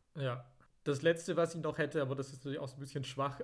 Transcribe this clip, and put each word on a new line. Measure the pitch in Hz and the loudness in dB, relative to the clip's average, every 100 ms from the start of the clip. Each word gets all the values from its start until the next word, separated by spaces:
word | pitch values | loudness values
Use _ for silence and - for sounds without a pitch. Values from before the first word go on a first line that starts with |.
| _ - | _ -4
Ja. | 135 123 127 - - _ | -2 -2 -8 -20 -20 _
Das | - 135 | -2 2
Letzte, | 156 165 175 165 | 4 4 2 2
was | 165 | 2
ich | 170 | 2
noch | 156 151 | -2 0
hätte, | 151 156 | 2 2
aber | 135 135 | 0 0
das | 131 | -4
ist | - | -6
natürlich | 143 139 | -6 -4
auch | 139 | -4
so | 139 | -8
ein | |
bisschen | 135 156 | -6 -4
schwach, | 127 - 139 135 | -4 0 -2 -2